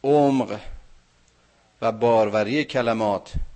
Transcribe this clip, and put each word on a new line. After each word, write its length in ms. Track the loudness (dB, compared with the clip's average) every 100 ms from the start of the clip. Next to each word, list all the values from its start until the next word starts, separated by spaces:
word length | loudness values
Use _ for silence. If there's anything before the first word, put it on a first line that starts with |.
عمق 560 | 2 4 4 2 -2 -6 -10 -16 -18 -20 _ _ _ _ _ _ _ _
و 100 | -4
باروری 720 | 0 2 4 4 0 0 -2
کلمات 680 | -2 -2 -2 0 -2 -2 -4 -6 -6